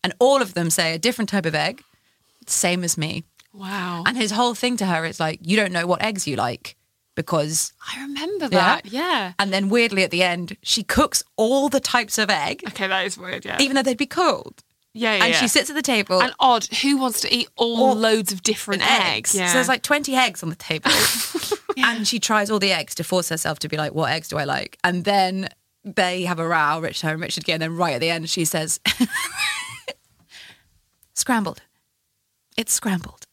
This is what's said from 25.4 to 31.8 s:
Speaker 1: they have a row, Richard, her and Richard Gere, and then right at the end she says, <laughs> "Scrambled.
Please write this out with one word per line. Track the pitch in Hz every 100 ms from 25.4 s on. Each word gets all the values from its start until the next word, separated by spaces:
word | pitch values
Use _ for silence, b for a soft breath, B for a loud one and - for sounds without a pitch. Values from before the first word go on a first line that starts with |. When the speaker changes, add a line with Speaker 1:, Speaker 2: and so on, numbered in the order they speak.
| 190 _ _ _
Speaker 1:
they | 208 190 180 180
have | 180 170
a | 165
row, | 170 147 160
Richard, | 160 - 160
her |
and | 156
Richard | 170 - 165
Gere, | 165
and |
then | 160 165
right | 175 127
at |
the | 160
end | 170 160
she | - 160
says, | 165 160 - -
<laughs> | - 254 960 1047 - 880 - 988 1047 932 - _ _ _ B B B B _ _ _ _
"Scrambled. | - - 240 190 - _ _